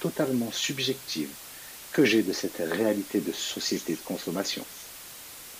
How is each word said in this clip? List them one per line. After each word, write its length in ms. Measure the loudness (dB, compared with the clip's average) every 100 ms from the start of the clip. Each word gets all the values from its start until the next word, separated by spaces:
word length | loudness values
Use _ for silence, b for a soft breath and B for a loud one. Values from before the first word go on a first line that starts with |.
totalement 500 | -2 2 2 2 2
subjective 760 | 0 -2 0 0 -2 -4 -4 -4 -6 B B B B B
que 140 | 6 8
j'ai 160 | 8
de 100 | 6
cette 300 | 2 -2 -2 0
réalité 540 | 2 4 4 2 0
de 120 | 0
société 600 | -2 -4 -2 0 0 0
de 80 | -4 -2
consommation. 580 | -4 -2 -2 0 -4 -6 -12 -14 -14 -16 -16 -16 -16 -16 -16